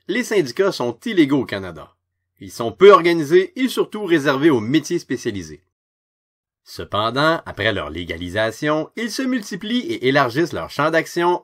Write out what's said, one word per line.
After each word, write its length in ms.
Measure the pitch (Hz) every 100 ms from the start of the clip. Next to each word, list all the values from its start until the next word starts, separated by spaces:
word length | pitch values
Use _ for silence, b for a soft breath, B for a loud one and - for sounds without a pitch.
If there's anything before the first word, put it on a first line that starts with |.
| -
les 180 | 208
syndicats 480 | 240 214 143 120 190
sont 260 | - 120 117
illégaux 360 | - 202 143 143
au 60 | 113
Canada. 480 | 101 95 82 - _ _ _ _ _
Ils 140 | 98
sont 200 | - 117
peu 200 | 104 190
organisés 600 | 190 170 170 143 180 190 -
et 80 | 262
surtout 360 | 214 185 214
réservés 460 | 208 165 139 135 156
aux 100 | 131
métiers 400 | 107 151 - 175
spécialisés. 640 | - 127 120 101 80 76 _ _ _ _ _ _ _ _ _ _
Cependant, 760 | _ - 87 101 110 123 156 165
après 280 | - 90 104
leur 180 | 98 73
légalisation, 960 | 80 85 82 90 92 110 110 151 156 156
ils 160 | - 226
se 120 | -
multiplient 580 | 262 254 202 196 208 247
et 260 | 226 110 131
élargissent 460 | 139 131 117 165
leur 180 | 104 80
champ 220 | - 151
d'action 500 | 165 160 - 175 175